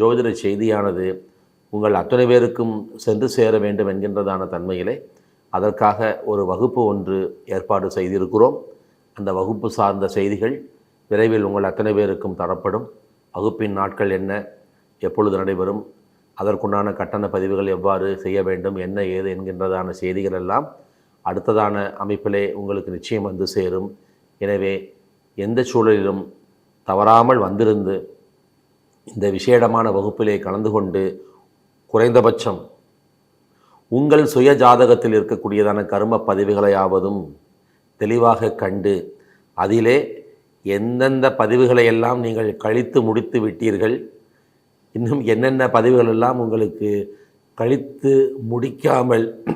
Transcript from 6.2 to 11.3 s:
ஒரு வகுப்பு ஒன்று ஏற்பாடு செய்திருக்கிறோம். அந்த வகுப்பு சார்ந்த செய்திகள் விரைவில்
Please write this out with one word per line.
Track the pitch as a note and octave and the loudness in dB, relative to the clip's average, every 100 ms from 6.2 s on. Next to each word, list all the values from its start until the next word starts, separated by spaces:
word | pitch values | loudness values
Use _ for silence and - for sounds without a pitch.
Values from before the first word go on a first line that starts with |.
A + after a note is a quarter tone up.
| - | -4
ஒரு | G2+ F#2 | -2 -2
வகுப்பு | F#2 B2 B2 G#2+ | 0 -2 0 0
ஒன்று | G2+ F#2 F#2+ F2+ - - | -2 -4 -4 -6 -10 -10
ஏற்பாடு | F#2+ - G2 F#2+ - | -6 -2 -2 -2 -4
செய்திருக்கிறோம். | F#2 F#2+ F#2 G#2+ B2+ - - - _ _ _ - | -2 -2 0 2 2 2 -12 -20 _ _ _ -10
அந்த | G2 F#2 | -6 -4
வகுப்பு | F#2+ G#2+ A2 - | -4 -4 -4 0
சார்ந்த | G2+ G2 F#2+ G#2+ | 0 0 -2 -2
செய்திகள் | G2+ G2+ A2+ C#3+ - _ _ _ - | -2 -2 -4 -4 -12 _ _ _ -4
விரைவில் | G#2 A2+ | 0 2